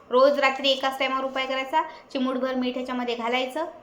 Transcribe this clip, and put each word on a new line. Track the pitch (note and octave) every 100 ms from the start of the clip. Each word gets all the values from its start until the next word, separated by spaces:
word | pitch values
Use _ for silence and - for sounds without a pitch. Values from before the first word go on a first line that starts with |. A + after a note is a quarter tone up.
| -
रोज | B3 C4+ C#4
रात्री | C4+ C4+ C#4
एकाच | C4 C4+ C4
टायमावर | C4 C4
उपाय | C4+ C4 C4
करायचा, | C4 C4+ D#4
चिमूटभर | E4 - - C#4 B3+ C4 B3+
मीठ | B3+ B3
ह्याच्यामध्ये | B3+ B3+ B3 A#3+
घालायचं, | A#3 A#3 B3+ B3+ D#4 E4 -